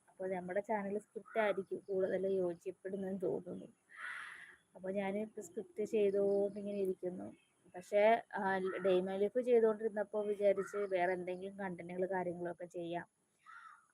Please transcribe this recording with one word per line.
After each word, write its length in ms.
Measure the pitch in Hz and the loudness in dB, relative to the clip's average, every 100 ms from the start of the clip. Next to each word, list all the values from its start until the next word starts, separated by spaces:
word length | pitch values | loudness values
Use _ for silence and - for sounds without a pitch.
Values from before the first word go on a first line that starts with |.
| _ | _
അപ്പൊ 180 | - 190 | -8 -4
നമ്മുടെ 320 | 190 180 190 | -4 -2 -4
ചാനൽ 400 | 202 214 196 208 | -2 -2 -2 -4
സ്ക്രിപ്റ്റ് 400 | - 220 202 226 | -6 -12 -6 0
ആയിരിക്കും 400 | 208 185 190 180 - | 0 0 -4 -6 -4
കൂടുതൽ 400 | 190 190 185 190 | 0 0 0 0
യോജിക്കപ്പെടുന്നതെന്ന് 960 | 190 180 170 190 180 190 196 190 190 | 0 0 -2 -10 -10 -8 -6 -4 -4
തോന്നുന്നു. 460 | 180 - 180 190 - - _ - - - - - - - _ 185 | -2 -4 -6 -12 -12 -18 _ -14 -12 -10 -12 -16 -18 -20 _ -10
അപ്പൊ 140 | 185 | -4
ഞാൻ 280 | 196 196 202 | -2 0 -2
ഇപ്പൊ 240 | 214 214 | -4 -8
സ്ക്രിപ്റ്റ് 440 | 196 - 190 - 220 | -10 -10 -8 -6 -2
ചെയ്തുകൊണ്ട് 760 | 220 202 196 202 202 202 202 | 2 4 4 4 4 2 -2
ഇങ്ങനെ 180 | 202 202 | -6 -2
ഇരിക്കുന്നു. 500 | 190 185 180 185 208 - _ _ - 180 | -2 -2 -4 -6 -10 -14 _ _ -18 -16
പക്ഷേ, 280 | 180 208 214 226 - - | 0 4 6 6 2 -4
ആ, 60 | 196 190 185 185 190 | 0 0 0 0 4
ഡേ 140 | 180 | 4
മൈ 180 | 185 190 | 2 0
ലൈഫ് 220 | 202 247 | 0 0
ചെയ്തുകൊണ്ടിരുന്നപ്പോ 840 | 240 233 226 214 220 208 202 214 | 4 6 6 4 0 -2 -2 -2
വിചാരിച്ച് 560 | 208 202 202 196 190 202 | -2 2 4 4 0 -4
വേറെ 360 | 202 185 175 | 0 2 2
എന്തെങ്കിലും 440 | 180 180 180 190 196 | 0 -2 -6 -8 -8
കണ്ടന്റുകൾ 480 | 196 175 175 180 185 | -8 -8 -8 -2 0
കാര്യങ്ങളൊക്കെ 600 | 190 180 175 175 170 175 | 0 -2 -2 -6 -6 -10
ചെയ്യാം. 420 | 175 170 170 - _ _ _ - - - - _ | -8 -6 -6 -8 _ _ _ -20 -20 -20 -20 _